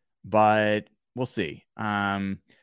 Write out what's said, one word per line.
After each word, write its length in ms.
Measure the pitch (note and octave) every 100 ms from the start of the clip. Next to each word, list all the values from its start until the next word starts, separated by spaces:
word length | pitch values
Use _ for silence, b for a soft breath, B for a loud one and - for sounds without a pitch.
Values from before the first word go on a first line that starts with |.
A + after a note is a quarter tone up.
| _ _
But 640 | - G#2+ G#2+ G#2+ G#2+ G#2+ G#2 _ _
we'll 120 | A#2+ B2+
see. 380 | - D#2+ D#2 _ -
Um, 600 | G#2+ G2+ G2+ G2 G2 G2 b b